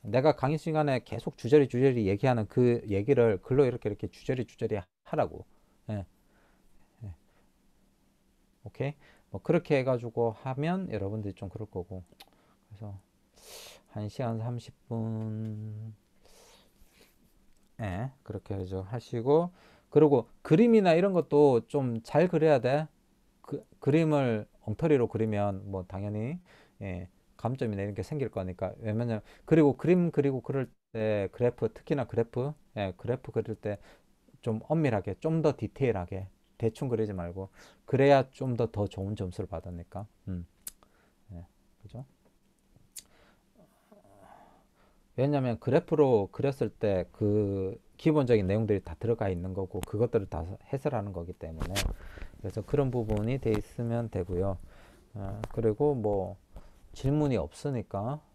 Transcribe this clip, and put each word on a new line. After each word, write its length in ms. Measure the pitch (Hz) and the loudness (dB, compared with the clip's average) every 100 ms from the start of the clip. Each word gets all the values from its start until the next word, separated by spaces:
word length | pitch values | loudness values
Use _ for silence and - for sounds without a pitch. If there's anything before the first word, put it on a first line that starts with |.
내가 340 | 107 120 151 147 | 0 2 2 2
강의 220 | 135 156 | 0 -2
시간에 440 | 165 156 147 127 | -2 0 0 -2
계속 320 | - - - - | -4 -10 -10 -8
주저리 320 | 123 151 131 | 4 6 6
주저리 380 | 120 135 120 98 | 2 2 4 0
얘기하는 400 | 101 135 120 104 | 2 2 0 0
그 340 | - 123 117 104 | 2 4 2 0
얘기를 500 | 98 107 135 117 95 | -2 2 4 4 2
글로 220 | - 131 | 0 2
이렇게, 240 | 131 120 107 | 2 2 -6
이렇게 200 | 104 107 | -6 -10
주저리 380 | - - 131 113 | -10 -6 -4 -6
주저리 320 | - 113 104 - _ | -6 -4 -4 -6 _
하라고. 400 | - 156 104 - - _ _ _ - | -6 -2 -2 -6 -18 _ _ _ -8
예. 140 | 104 90 _ _ _ _ _ _ - _ _ | -8 -8 _ _ _ _ _ _ -20 _ _
예. 100 | 107 82 _ _ _ _ _ _ _ _ _ _ _ _ _ _ | -16 -16 _ _ _ _ _ _ _ _ _ _ _ _ _ _
오케이? 300 | 104 - 135 - - _ _ | -20 -8 -8 -8 -20 _ _
뭐 100 | 101 | -10
그렇게 360 | - 165 - 143 | 2 2 4 2
해가지고 580 | 127 127 120 117 117 107 | 2 0 -2 0 -2 -2
하면 480 | 131 131 156 185 185 | -8 -4 -2 -2 -4
여러분들이 440 | 104 98 110 101 | -4 -4 -4 -6
좀 140 | 92 98 | -8 -12
그럴 200 | - 107 | -10 -10
거고. 320 | 95 87 92 87 _ - _ _ _ _ | -10 -10 -12 -16 _ -20 _ _ _ _
그래서 300 | 101 107 98 _ _ _ _ - - - - _ | -16 -14 -14 _ _ _ _ -20 -20 -20 -20 _
한 200 | 208 208 | -10 -8
시간 300 | - 120 113 | -6 -6 -4
삼십 500 | 117 120 - _ _ | -6 -8 -12 _ _
분. 1040 | 113 113 110 110 107 110 107 107 107 110 104 _ _ - - - - _ _ - _ _ _ _ _ _ _ _ - | -6 -4 -4 -6 -6 -8 -8 -10 -12 -14 -16 _ _ -20 -20 -20 -20 _ _ -20 _ _ _ _ _ _ _ _ -10
예, 300 | 107 90 131 _ | -6 -6 -8 _
그렇게 320 | - 101 - | -14 -14 -8
해서 280 | 98 92 95 | -8 -6 -8
하시고, 680 | 95 120 - 120 120 151 175 - - _ _ | -6 -10 -8 -4 2 2 2 -8 -20 _ _
그리고 400 | 147 156 135 - - | 6 8 6 2 -16
그림이나 520 | - 160 240 226 185 | 2 6 8 6 6
이런 180 | 165 196 | 6 4
것도 540 | 180 151 147 147 120 - | 2 2 6 8 6 2
좀 320 | 147 127 113 | -2 -2 -4
잘 260 | - 147 175 | 0 2 4
그려야 320 | 165 156 139 | 4 4 4
돼. 280 | 123 143 156 _ _ _ _ _ | 4 0 -2 _ _ _ _ _
그, 220 | - - - _ | -10 -10 -12 _
그림을 680 | - 156 156 147 127 110 107 _ | 2 4 4 4 4 0 -2 _
엉터리로 460 | - 104 165 143 117 | -8 -2 4 4 4
그리면 540 | - 110 104 101 98 101 | 0 0 2 0 -2 -8
뭐 140 | 95 90 | -8 -8
당연히, 520 | 95 101 107 117 175 _ - _ _ | -8 -6 -6 -6 -8 _ -20 _ _
예, 260 | 101 90 92 _ _ - | -10 -8 -12 _ _ -6
감점이나 460 | 113 131 117 101 | -6 -2 -4 -2
이런 120 | 101 | -4
게 80 | 98 | -6
생길 280 | 92 151 117 | -6 -4 -4
거니까. 440 | - 92 90 92 - | -4 -6 -6 -6 -6
왜냐면, 400 | 113 107 120 107 - - | -4 -2 -2 -4 -8 -20
그리고 320 | - 160 147 - | 2 6 6 4
그림 340 | 147 180 170 | 2 4 4
그리고 300 | 147 139 131 | 0 0 -2
그럴 280 | - 135 123 _ _ | -4 -6 -6 _ _
때 360 | 113 110 104 95 | -4 0 0 -2
그래프, 400 | - 120 - 113 | 0 -2 0 -4
특히나 340 | - - 147 120 | -4 -4 -4 -2
그래프, 460 | 110 117 123 135 151 _ 110 | -2 -2 -4 -6 -8 _ -6
예, 160 | 95 92 | -6 -6
그래프 360 | 110 131 - | -6 -6 -4
그릴 220 | 117 107 | -6 -6
때 240 | 107 107 101 - - _ _ _ - | -6 -6 -8 -12 -20 _ _ _ -8
좀 200 | 123 110 - | -4 -4 -2
엄밀하게, 460 | 160 147 107 101 - | 0 2 0 -4 -6
좀 220 | 160 165 | -2 0
더 120 | 151 - | 0 0
디테일하게, 720 | 104 - 131 101 90 95 98 _ _ _ | -8 -2 0 0 -4 -8 -10 _ _ _
대충 300 | 113 - 135 | -4 -2 -4
그리지 240 | 113 107 | -2 -2
말고 380 | 95 87 92 95 - - _ | -4 -8 -10 -12 -16 -20 _
그래야 440 | - 131 139 139 131 | -2 4 6 6 4
좀 260 | - 131 117 | -6 -4 -2
더, 140 | 113 | -2
더 160 | 107 101 | -2 -4
좋은 300 | - 98 104 | -4 -6 -6
점수를 320 | 92 87 92 | -6 -8 -8
받으니까. 580 | 82 90 87 85 92 107 _ - | -10 -10 -12 -12 -14 -14 _ -10
음. 180 | 90 85 _ - _ _ _ _ _ _ | -8 -10 _ -20 _ _ _ _ _ _
예, 120 | 85 87 _ _ _ | -18 -18 _ _ _
그죠? 220 | 101 113 135 _ _ _ _ _ _ _ _ - _ _ _ _ _ _ 185 _ _ 208 101 101 95 - - _ _ _ _ _ _ - | -20 -18 -18 _ _ _ _ _ _ _ _ -20 _ _ _ _ _ _ _ _ _ -20 _ -20 -20 -20 -20 _ _ _ _ _ _ -2
왜냐면 420 | 139 147 127 110 | 0 2 0 -2
그래프로 680 | - 143 170 151 139 113 95 | 2 0 2 4 6 4 2
그렸을 380 | - 139 131 110 | -2 -4 -2 -6
때 380 | - 107 95 87 | -2 0 0 -2
그 720 | - 104 104 101 98 95 - _ - | -2 0 2 0 -2 -6 -8 _ -2
기본적인 500 | 165 151 123 113 92 | 2 2 4 2 4
내용들이 380 | 104 110 98 | 0 0 -2
다 100 | - 82 | -2 -6
들어가 280 | 110 117 101 | -4 -2 -2
있는 260 | 90 90 | -2 -6
거고 260 | 92 92 90 | -6 -6 -8
그것들을 460 | - 104 120 113 95 | -8 -2 0 0 -2
다 180 | 78 85 95 - | -8 -8 -12 -10
해설하는 400 | 135 151 123 101 | -6 -4 -4 -6
거기 200 | 90 85 | -8 -10
때문에. 420 | - 82 80 87 98 - - - - - - | -12 -12 -8 -6 -4 -4 -6 -12 -14 -16 -10
그래서 240 | 101 110 | -8 -8
그런 300 | - 139 135 | -2 0 0
부분이 460 | 123 110 104 110 131 | 0 0 0 0 -2
돼 120 | 117 | 0
있으면 580 | 107 - - 117 117 117 | -2 -2 -8 -4 -4 -4
되고요. 460 | 92 87 87 98 95 - - - - _ | -6 -4 -2 -2 -4 -10 -20 -20 -20 _
아, 280 | 104 98 104 113 | -12 -10 -8 -8
그리고 440 | - 113 104 147 135 | -2 -2 2 0 2
뭐 400 | 104 101 92 101 _ - - - - | 0 0 -4 -8 _ -20 -20 -20 -20
질문이 440 | - 131 151 147 113 | -6 0 2 2 0
없으니까 840 | 76 - 143 127 98 98 110 151 _ | -4 -8 -6 -6 -6 -6 -6 -8 _